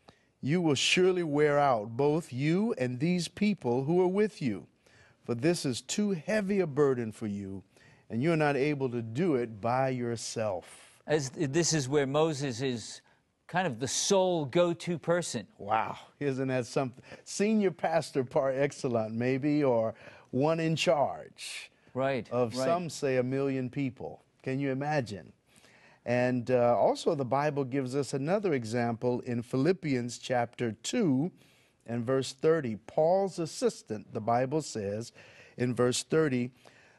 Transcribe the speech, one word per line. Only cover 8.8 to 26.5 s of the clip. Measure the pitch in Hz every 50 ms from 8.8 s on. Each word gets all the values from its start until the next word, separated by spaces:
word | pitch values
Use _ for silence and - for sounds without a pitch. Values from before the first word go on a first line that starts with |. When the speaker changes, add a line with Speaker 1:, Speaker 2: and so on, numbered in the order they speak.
| 135 123
Speaker 1:
to | 120 120 117
do | 110 113 135 190 180 143
it | 123 120 113 110 98
by | 95 117 123 131 135 135
yourself." | 131 123 120 120 117 113 - - - 120 110 107 95 85 - - - - - - _ _ _
Speaker 2:
As, | - 151 160 135 131
this | - - 160 135 135 170 165 - 160
is | 156 131
where | 127 143 147 139
Moses | 131 139 151 160 165 151 131 147 139 117 110
is | 139 131 123 113 - - - - _ _ _ _ _ _ _ _ _
kind | - - 180 190
of | 165 117 107
the | 131
sole | 120 - - - - 196 190 185 185 175 165 147
go-to | 123 - 175 175 175 165 - - 175 175
person. | 156 - 170 170 175 165 - - 110 95 - _
Speaker 1:
Wow, | - 98 101 107 110 104 98 101 - - - _ _
isn't | 143 143 135 127 135
that | 131 131 127 117
something? | - - 151 139 123 - - - - - - _
Senior | - - - 196 214 220 214 202 185
pastor | 156 - - 175 160 165 - - - 143 127
par | - - 156 135 135 131
excellence, | 131 143 147 - - - 131 117 113 110 110 113
maybe, | 113 120 127 135 135 135 151 147 151
or | 143 131 120 113 113 110 - - - - - - - _
one | - 127 143 156 165 165
in | 160 160 160
charge | 143 - 180 165 147 131 98 85 78 - - - - - - - - - - _ _ _ _ _
Speaker 2:
Right, | 123 135 135 139 120 98 -
Speaker 1:
of | 120 123 123 113 117
Speaker 2:
right. | 127 131
Speaker 1:
some | 135 170 180 180 151
say | - - 147 135 131
a | 127 123
million | 127 131 139 139 139 135 135 127 123
people. | - 143 139 127 - - 82 76 - - _ _ _ _
Can | - 135 131 135
you | 143 135
imagine? | 131 131 143 147 156 147 120 101 104 90 64 55 _ _ _ _ _ - _ - _ _ - - - _ _
And, | - 120 123 123 127 127 123 113
uh, | 123